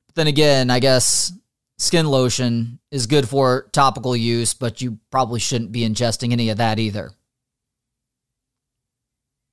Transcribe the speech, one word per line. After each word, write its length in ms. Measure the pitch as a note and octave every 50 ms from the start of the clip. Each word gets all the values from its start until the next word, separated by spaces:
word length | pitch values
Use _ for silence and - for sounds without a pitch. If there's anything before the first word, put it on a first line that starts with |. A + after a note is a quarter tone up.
| _
But 80 | _ -
then 120 | E3 D#3 D3+
again, 420 | C#3 D3 D3+ D3 C#3+ C3 B2+ B2
I 80 | B2 B2
guess 540 | B2+ C3+ C3 B2+ - - - - - - F3+ - _ _ _ _ _ _ _
skin 300 | - - - F3 E3 D#3+
lotion 720 | D3+ C#3 C3 B2+ B2 - - B2+ A#2+ A#2 A#2 A#2 A#2 B2 - _ -
is 160 | C#3+ C3+ A#2 G#2+
good 200 | D3+ D3 C3+ G#2+
for 400 | C#3 C#3 C3+ B2+ B2+ C3+ - _
topical 440 | - D3+ C#3 C3+ - B2+ A2+ B2+ B2
use, 380 | A#2 A2+ A#2 A#2+ A#2+ A#2 - -
but 260 | - B2+ A#2 - -
you 200 | B2+ B2 G#2+ - _ _
probably 300 | - C3 B2+ A2 A#2+ A#2
shouldn't 320 | - - C3+ A#2 A#2 -
be 80 | A2+ A#2+
ingesting 500 | A#2 A2+ G#2+ G2+ B2 A2+ G#2+ - B2+ A#2+
any 180 | A#2+ A#2+ A#2 A2
of 100 | G#2+ G#2+
that 200 | A#2 A2 A2 A2
either. 320 | A2+ G#2+ G2 G#2 E2 C2+ - _ _ _ _ _ _ _ _ _ _ _ _ _ _ _ _ _ _ _ _ _ _ _ _ _ _ _ _ _ _ _ _ _ _ _ _ _ _ _ _ _ _ _ _ _ _ _